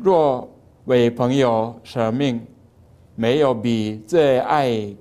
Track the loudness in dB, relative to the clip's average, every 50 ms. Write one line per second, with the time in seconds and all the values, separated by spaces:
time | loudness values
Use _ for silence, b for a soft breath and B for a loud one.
0 | 0 2 2 4 4 2 0 -2 -6 -12 -20 -20 _ _ _ _ -2 0 2 2
1 | 2 2 0 0 -2 0 2 2 2 2 2 0 -2 -4 -6 -14 -16 -10 -6 -4
2 | -2 -2 -2 -2 -2 -2 -4 -6 -8 -14 -20 _ _ _ _ _ -20 _ _ _
3 | _ _ -8 -4 0 0 2 2 2 0 0 -2 -2 -2 -2 -2 -2 -4 -8 -10
4 | -8 -2 2 2 4 4 2 2 0 0 0 0 0 0 -2 -4 -6 -8 -10 -6